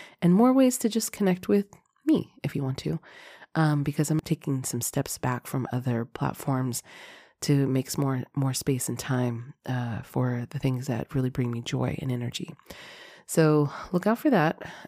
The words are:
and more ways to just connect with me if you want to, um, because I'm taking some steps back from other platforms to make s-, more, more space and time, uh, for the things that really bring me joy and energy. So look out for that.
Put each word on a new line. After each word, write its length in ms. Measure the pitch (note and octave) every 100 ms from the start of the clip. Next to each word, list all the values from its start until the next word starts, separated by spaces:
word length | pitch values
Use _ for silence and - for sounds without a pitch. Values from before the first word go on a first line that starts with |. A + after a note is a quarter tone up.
| - _
and 140 | F3
more 180 | F#3 B3+
ways 260 | C4 B3+ B3
to 100 | A3+
just 220 | A3 -
connect 380 | - G3 F#3 -
with 180 | G3+ G3+ - _ _
me 280 | D4 C#4+ - _
if 120 | C#3+
you 80 | D#3
want 160 | C3+ C3+
to, 220 | D3+ D#3+ - - - - -
um, 280 | D#3+ D#3 D3
because 280 | C#3+ C#3+ D3+
I'm 100 | D#3
taking 420 | - D#3 - C3+
some 180 | B2+ A#2+
steps 380 | - C#3+ - -
back 280 | B2+ B2 -
from 200 | C3 B2
other 320 | B2 B2+ A2+
platforms 800 | A#2 - C3+ - - C3 B2+ A2+ - - - - - _
to 240 | - C#3+ C3+
make 200 | C3 -
s-, 100 | -
more, 280 | C#3 C3 -
more 180 | - C3+
space 360 | B2+ - B2+ -
and 100 | A#2+
time, 560 | - B2+ B2 A#2 B2+ - -
uh, 360 | B2+ A#2+ A2+
for 440 | - C3 B2+ B2 A#2+
the 80 | C#3
things 280 | C3+ B2+ C3
that 280 | A#2 -
really 160 | C3+ B2+
bring 200 | B2+ B2
me 100 | A#2
joy 340 | A#2 C3 B2+ -
and 100 | C3
energy. 420 | B2 A#2+ - - - - - - - - - -
So 440 | - D#3 D3+ C#3+ - -
look 140 | F3+ G#3
out 120 | A#3
for 100 | D#4
that. 300 | G#3+ D#3 - - -